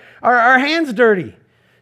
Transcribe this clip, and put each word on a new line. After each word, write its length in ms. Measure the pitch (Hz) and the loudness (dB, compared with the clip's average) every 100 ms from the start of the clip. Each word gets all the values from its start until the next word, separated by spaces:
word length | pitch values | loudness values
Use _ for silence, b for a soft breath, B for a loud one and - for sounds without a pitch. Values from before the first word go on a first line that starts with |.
| B B | B B
our, 140 | 214 247 | -2 2
our 240 | 233 262 | 2 2
hands 320 | 285 330 302 | 0 -4 -4
dirty, 440 | 214 233 196 123 - _ _ _ _ | 0 0 0 -4 -16 _ _ _ _